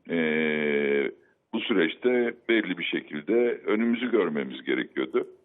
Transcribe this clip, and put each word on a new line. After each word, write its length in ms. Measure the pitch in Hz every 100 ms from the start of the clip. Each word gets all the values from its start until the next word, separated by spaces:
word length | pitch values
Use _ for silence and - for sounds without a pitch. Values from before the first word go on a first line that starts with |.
| -
e, 80 | 85 80 78 78 76 73 73 71 71 67 - _ _ _
bu 60 | 110
süreçte 720 | - 101 - - 123 123 120 117 -
belli 280 | 113 90 87
bir 60 |
şekilde 800 | 82 - - 76 73 113 120 - -
önümüzü 460 | 107 117 117 123
görmemiz 520 | 110 87 73 65 64
gerekiyordu. 640 | 67 64 62 - 65 123 - -